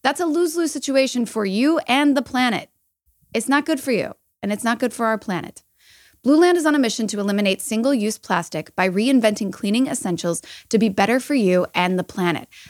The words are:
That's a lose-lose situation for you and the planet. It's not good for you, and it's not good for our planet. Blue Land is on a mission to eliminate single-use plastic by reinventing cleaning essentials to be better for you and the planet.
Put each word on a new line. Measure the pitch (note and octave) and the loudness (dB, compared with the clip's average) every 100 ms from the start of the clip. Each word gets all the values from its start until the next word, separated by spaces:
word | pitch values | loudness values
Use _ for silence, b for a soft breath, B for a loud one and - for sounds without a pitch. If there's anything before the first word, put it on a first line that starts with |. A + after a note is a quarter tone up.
That's | B3+ C#4+ | -2 0
a | D#4+ | 0
lose-lose | D#4 F4 E4 E4 | 0 0 0 -4
situation | C#4+ C4 C4+ C4 B3 | -4 0 0 2 -2
for | A#3 A3 G3+ | -4 -2 -2
you | G3 C#4 E4 - | 0 2 0 0
and | C4 D4 C#4 | 2 4 2
the | |
planet. | B3 B3+ B3+ G#3+ - _ _ _ _ _ _ | 0 -2 0 -2 -8 _ _ _ _ _ _
It's | A3+ A3+ | -6 0
not | C#4 | 0
good | D4 D#4 | 0 -4
for | - | 0
you, | G#3+ - - _ _ | -2 -2 -10 _ _
and | G3+ | -6
it's | G#3 | -4
not | A#3 A#3 | -2 -2
good | B3 | -4
for | - A3+ | -2 -2
our | A3 | -2
planet. | - F3 - - _ b b b b b | -4 -6 -8 -16 _ b b b b b
Blue | A#3 D4+ | 2 6
Land | F4 F4 | 6 4
is | D#4 | 2
on | |
a | D4 | 2
mission | A#3+ G3+ A3 | 0 0 -4
to | G#3 | -2
eliminate | G3+ G3+ G3+ F#3+ | -2 0 0 0
single-use | - A3 B3 C4+ G#3 G#3+ | -2 -2 0 0 0 -4
plastic | - F3 E3+ D#3+ - | -4 -4 -2 -8 -8
by | - F#3 | -2 0
reinventing | F3+ A#3+ C4+ A3 G#3 G3 | 2 2 4 2 0 -6
cleaning | - G3+ A3+ C4 | -4 -2 0 0
essentials | B3+ F#3+ E3+ F3 E3 B B B | -2 -4 -2 -2 -4 B B B
to | A3 | 2
be | A3 | 2
better | G3 G3 B3+ | 2 2 0
for | - | 0
you | C#4+ G3 F3+ F3 | 0 4 2 0
and | - F3+ F3+ | -2 0 0
the | |
planet. | F3+ - F3 D3+ - B | -4 -4 -2 -2 -8 B